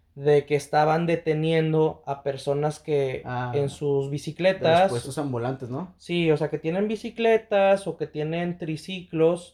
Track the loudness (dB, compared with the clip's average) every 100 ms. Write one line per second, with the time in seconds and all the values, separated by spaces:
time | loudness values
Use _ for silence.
0 | _ -4 2 2 2 -4 0 2 2 2
1 | 0 0 0 0 2 2 2 2 2 0
2 | -8 -6 -6 -6 -2 -2 -2 -4 -2 0
3 | 0 -4 -8 -6 -4 -2 -2 -2 -2 0
4 | -2 -6 -8 0 0 2 4 4 4 0
5 | -6 -6 -4 -4 -4 -6 -8 -8 -10 _
6 | -4 0 2 2 0 -4 -4 -2 -2 -4
7 | -8 0 4 4 2 2 4 4 0 -6
8 | -8 -4 -4 -2 -4 -6 -6 -8 -8 -12
9 | -8 2 2 2 -6